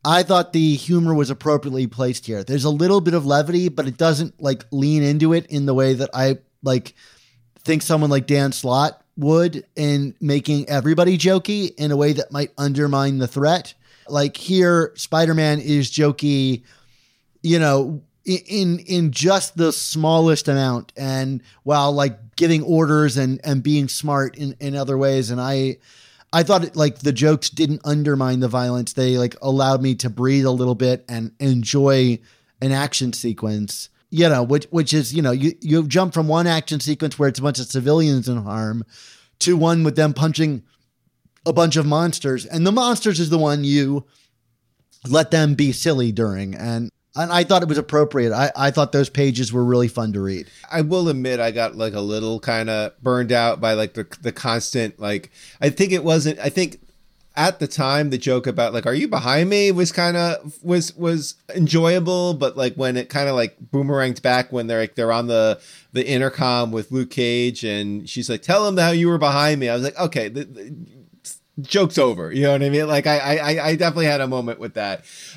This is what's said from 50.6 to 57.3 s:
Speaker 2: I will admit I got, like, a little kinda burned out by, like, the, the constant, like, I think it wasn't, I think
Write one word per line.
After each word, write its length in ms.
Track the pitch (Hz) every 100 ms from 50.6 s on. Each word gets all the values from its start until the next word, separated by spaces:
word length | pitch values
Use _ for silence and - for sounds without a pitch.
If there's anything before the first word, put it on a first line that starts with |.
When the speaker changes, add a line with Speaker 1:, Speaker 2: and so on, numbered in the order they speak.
| -
Speaker 2:
I 120 | 165
will 260 | 151 180 170
admit 320 | 135 127 123
I 100 | 117
got, 260 | 113 113 107
like, 180 | 110
a 60 | 101
little 380 | 101 107 110 113
kinda 540 | - 113 110 107 107 -
burned 300 | 131 123 120
out 300 | 120 117 107
by, 100 | 110
like, 220 | 110 107
the, 120 | 113 101 -
the 100 | 117
constant, 720 | - 127 117 - 127 113 -
like, 300 | 104 104 - _ - -
I 120 | 143
think 200 | 147 180
it 140 | 180
wasn't, 340 | 160 160 151 156
I 120 | 127
think 300 | 185 175 - - _ _ _ _